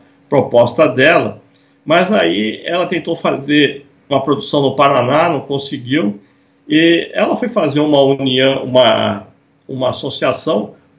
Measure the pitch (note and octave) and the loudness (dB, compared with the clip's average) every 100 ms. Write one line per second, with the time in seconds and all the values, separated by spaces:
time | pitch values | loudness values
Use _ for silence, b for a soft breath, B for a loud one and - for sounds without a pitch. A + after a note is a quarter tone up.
0 | b b - C#3+ - A#2 - - D3+ B2+ | b b -2 -2 2 2 2 2 2 4
1 | C#3+ E3+ A2 - _ b b b - E3+ | 4 2 0 -8 _ b b b -2 0
2 | F#3 G3+ E3+ F#3 G#3+ - - F3 F3 F3 | 2 0 0 -2 -4 -6 -6 -4 -4 -4
3 | E3+ E3 E3+ C3+ C#3 D3 C#3+ - - _ | -6 -4 -4 -4 0 2 2 -2 -16 _
4 | - C3+ C3+ C#3 - D3 C#3 - C#3 C3+ | -4 -2 0 -4 -2 0 0 2 2 2
5 | A#2+ - C#3 C3+ - C#3 - C3+ B2 D3 | 2 2 0 -2 -4 -8 -6 -10 -4 -2
6 | G#3 G3+ b b b b - D3+ E3 E3+ | -2 -6 b b b b -2 2 4 2
7 | - - A3 - A3+ A3+ D#3 C#3 D3+ C#3+ | 0 -2 -2 -2 -4 -2 -2 0 2 4
8 | C#3 C#3 C3+ B2+ C3+ C3+ C3+ B2+ A#2+ - | 4 2 0 2 2 0 0 4 4 2
9 | G#2+ G2+ - _ _ _ - C3 B2+ - | 0 -4 -10 _ _ _ -12 -6 -4 -4
10 | C#3+ - C#3 B2 D#3 F#3 G3+ B B | -8 -4 -2 -2 -2 -2 -4 B B